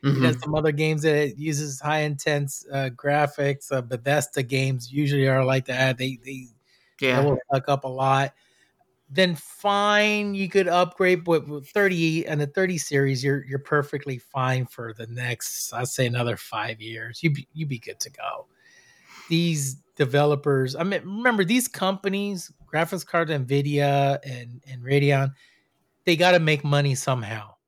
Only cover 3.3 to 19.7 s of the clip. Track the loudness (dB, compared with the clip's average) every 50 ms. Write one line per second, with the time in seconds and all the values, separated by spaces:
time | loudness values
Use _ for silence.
3.3 | 0 0 0 0 0 -2 -6 -4 -4 -4 -4 -4 -8 -6 -2 0 0 0 0 -2
4.3 | -4 -4 -4 -2 0 0 0 0 -2 -4 -6 -6 -2 0 0 2 2 4 4 4
5.3 | 4 4 4 4 2 0 0 -2 -2 0 2 0 0 0 -4 -6 -6 -8 -12 -14
6.3 | -14 -14 -14 -16 _ _ _ _ _ _ _ _ _ -2 0 2 4 4 4 2
7.3 | 2 0 -2 _ -2 -2 0 0 -2 -2 -2 -8 -6 -2 2 2 2 2 0 -2
8.3 | _ _ _ _ _ _ _ _ _ _ _ _ _ _ _ _ 0 2 2 2
9.3 | 2 -4 -8 -18 -20 -4 -2 0 2 2 2 4 4 4 4 2 2 0 -2 -4
10.3 | -4 -4 -4 0 2 2 2 4 4 4 2 2 2 0 2 4 4 2 2 2
11.3 | 2 2 2 -2 -12 -12 -12 -4 0 2 2 2 2 2 0 0 0 0 -2 -2
12.3 | -2 -2 -2 -2 0 -2 0 0 -2 -4 -4 -2 0 2 2 2 0 0 0 0
13.3 | 0 0 -2 -6 -8 -8 -4 0 0 0 0 0 -6 -8 -6 -8 -10 -10 _ _
14.3 | -4 -2 0 0 0 0 -2 -4 -8 -12 -12 -12 -12 -12 -14 -12 -10 -8 -6 -6
15.3 | -6 -6 -8 -10 -8 -8 -8 -8 -6 -6 -6 -6 -2 0 0 0 0 0 -2 -2
16.3 | -4 -6 -8 -10 -8 -6 -6 -6 -8 -10 -12 -14 -12 -12 -12 -12 -12 -2 -2 -2
17.3 | -2 -2 -6 _ _ -10 -8 -8 -8 -10 -10 -14 -12 _ -12 -14 _ -12 -10 -10
18.3 | -10 -10 -16 _ _ _ _ _ _ _ _ _ _ _ _ _ -20 -20 -6 -2
19.3 | 0 0 2 0 0 -2 -4 -6